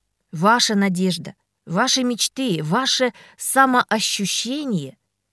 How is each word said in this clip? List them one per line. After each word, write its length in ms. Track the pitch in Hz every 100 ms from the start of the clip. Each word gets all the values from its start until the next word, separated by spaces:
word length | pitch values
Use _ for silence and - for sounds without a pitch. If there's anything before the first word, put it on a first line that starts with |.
| _ _ _
Ваша 420 | 156 202 240 -
надежда, 600 | 202 196 180 185 165 - - _ _
ваши 380 | - 180 262 269
мечты, 580 | 247 240 - 262 262 160
ваше 520 | 156 226 262 - 247 - - -
самоощущение — 1600 | - 262 262 247 - 220 - - 190 - 226 285 277 180 131 - _ _ _